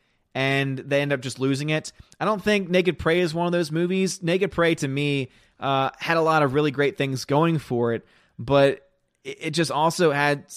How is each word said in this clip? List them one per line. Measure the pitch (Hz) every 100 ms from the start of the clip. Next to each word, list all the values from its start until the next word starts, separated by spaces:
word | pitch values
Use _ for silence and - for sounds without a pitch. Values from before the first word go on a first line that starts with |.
| _ _ _
and | 127 135 139 139 131
they | - 143
end | 143
up | 139
just | 127 127
losing | 135 135 151
it. | 156 - - - _
I | 180
don't | 214
think | 202 208 180
Naked | 180 180 147
Prey | 160 175
is | 175
one | 165 175
of |
those | 175 156
movies. | 156 175 190 190 -
Naked | 165 180 196
Prey, | - 165
to | 165 139
me, | 135 147 139 131 - _ _
uh, | 135 135 135 -
had | - 165
a |
lot | 160 160
of | 143
really | 139 151
great | 135 143 -
things | 139 131
going | - 143 170 160
for | - 120 117
it, | 113 - _ _ -
but | 117 139 139 - _ _ _ _
it, | 139 -
it | 160
just | 151 160
also | 135 160 160 170
had, | 143 147 143 -